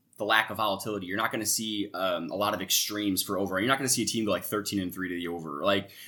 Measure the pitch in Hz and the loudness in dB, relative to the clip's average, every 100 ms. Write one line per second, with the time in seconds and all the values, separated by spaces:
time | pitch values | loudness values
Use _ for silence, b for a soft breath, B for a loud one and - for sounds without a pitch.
0 | _ - 107 110 107 107 107 98 117 101 | _ -4 4 4 4 0 0 0 -2 -4
1 | 90 101 113 117 104 - 110 104 95 87 | -2 -2 0 0 0 0 -2 -2 -4 0
2 | 95 85 82 95 101 101 95 - - 104 | 0 0 -2 0 0 0 0 0 0 0
3 | 104 92 - 95 98 92 117 135 131 123 | 0 0 0 0 0 2 2 2 2 0
4 | 107 113 104 90 - 107 101 98 90 92 | 2 0 2 0 0 -2 0 -2 -2 -4
5 | 92 87 85 85 80 73 92 98 - B | -4 -4 -4 -6 -6 -2 2 2 0 B